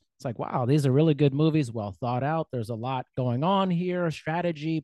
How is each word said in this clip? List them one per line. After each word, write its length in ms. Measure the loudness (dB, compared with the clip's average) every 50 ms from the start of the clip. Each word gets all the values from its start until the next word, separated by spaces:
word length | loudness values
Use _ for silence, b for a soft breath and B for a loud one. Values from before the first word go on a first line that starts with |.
| _ _ _
It's 80 | _ -8
like, 140 | -8 -8 -6
wow, 260 | -8 -6 -2 -2 0
these 180 | 2 2 4 4
are 60 | 4 4
really 220 | 4 4 4 4
good 200 | 4 4 2 4
movies, 360 | 4 2 4 4 2 0 0
well 220 | -4 -6 -6 -6 -8
thought 300 | -6 -4 -4 -2 -2 -2
out. 240 | -2 -2 -4 -4 -4
There's 200 | -4 -6 -6 -4
a 40 | -6
lot 320 | -6 -6 -4 -6 -6 -6 _ -4
going 280 | -2 -2 0 0 0 2
on 260 | 2 2 2 2 2
here, 400 | 0 0 0 -2 -2 0 0 -2
strategy, 720 | -2 -4 -6 -4 -4 -2 -2 -2 -4 -4 -4 -2 -2 -2